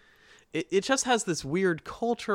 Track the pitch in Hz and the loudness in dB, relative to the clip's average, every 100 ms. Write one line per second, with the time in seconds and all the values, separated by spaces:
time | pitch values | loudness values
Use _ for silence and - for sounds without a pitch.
0 | _ _ - - _ 160 - 190 190 262 | _ _ -20 -20 _ -6 0 0 2 2
1 | 247 226 196 151 135 180 190 160 - - | 2 2 0 -4 -2 0 0 0 -6 -6
2 | 240 233 - | -2 -2 0